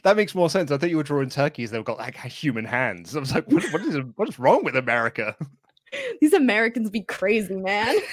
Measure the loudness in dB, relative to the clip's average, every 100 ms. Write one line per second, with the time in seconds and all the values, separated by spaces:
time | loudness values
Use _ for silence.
0 | 4 4 2 2 2 2 0 0 2 0
1 | 0 -2 -2 0 -2 -2 -6 -6 -6 -6
2 | -8 -12 -14 -6 -4 -4 -2 -2 -2 -4
3 | -8 -8 -4 -4 2 2 2 -2 -2 -4
4 | -6 -6 -6 2 4 4 2 -2 0 0
5 | 0 -2 -6 -8 -12 -14 _ _ _ -10
6 | -8 2 4 6 4 4 0 0 -4 -4
7 | -6 -2 0 0 0 -4 -2 0 2 0
8 | -2